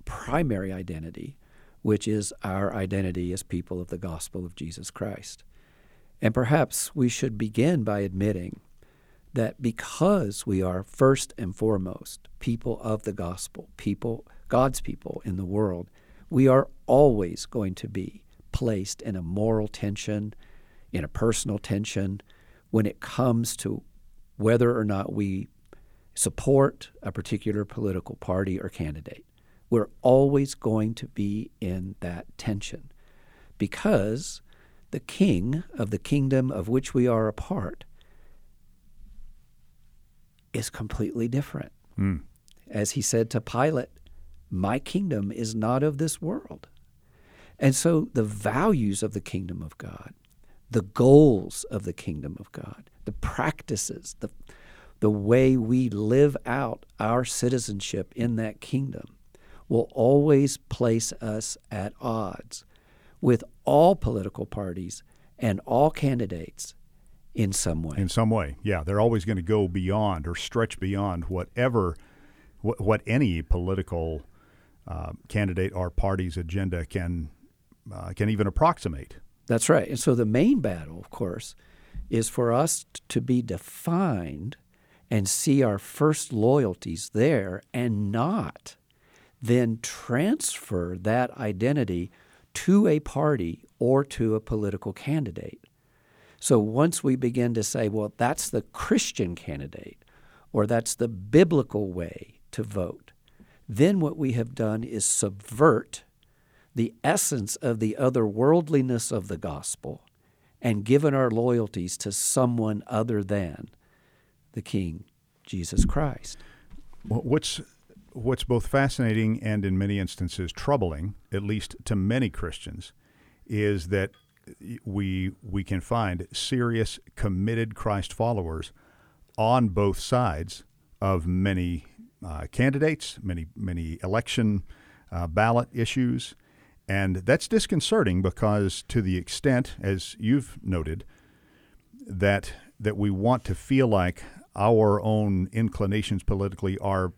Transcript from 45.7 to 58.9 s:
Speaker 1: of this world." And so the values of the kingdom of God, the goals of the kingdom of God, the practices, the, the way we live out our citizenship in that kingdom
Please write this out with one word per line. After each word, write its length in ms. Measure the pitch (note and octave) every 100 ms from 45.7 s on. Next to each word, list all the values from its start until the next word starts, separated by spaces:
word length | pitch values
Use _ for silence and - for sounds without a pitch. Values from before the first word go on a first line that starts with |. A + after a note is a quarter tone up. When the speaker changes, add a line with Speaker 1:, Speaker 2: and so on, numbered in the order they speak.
| B2+
Speaker 1:
of 160 | D3 C#3+
this 240 | D#3+ -
world." 460 | D#3 A#3 - - - - - _ _ _ - - - -
And 180 | C#3
so 340 | C3 E3 E3 -
the 120 | B2+
values 800 | G#2+ G#2 G#2+ A#2 G#3 E3+ G#2+ G2
of 80 | G#2+
the 80 | G2+
kingdom 420 | - F#2 F#2 F2
of 160 | D#2+ -
God, 340 | - - - - _ _ - - -
the 140 | A#2
goals 800 | G2 - B2 C#3+ D3+ G#2 F2 - -
of 140 | G#2+
the 80 | G2+
kingdom 440 | E2+ - D2+ - -
of 100 | G2
God, 400 | - - - - -
the 80 | -
practices, 1040 | - - - D#3 - - G2+ - - - -
the, 100 | G#2+ - - - - - - -
the 120 | G#2+
way 460 | G#2+ G2+ A#2+ C3 C3
we 320 | A2 B2+ B2
live 480 | G#2 G#2+ B2+ D3 C#3 -
out 380 | B2+ B2 - - -
our 260 | G#2+ A#2+
citizenship 880 | B2 - B2 B2+ A2+ G2+ - G#2+ F2+ -
in 180 | A#2 A2+
that 240 | A2 -
kingdom 560 | - B2+ C3+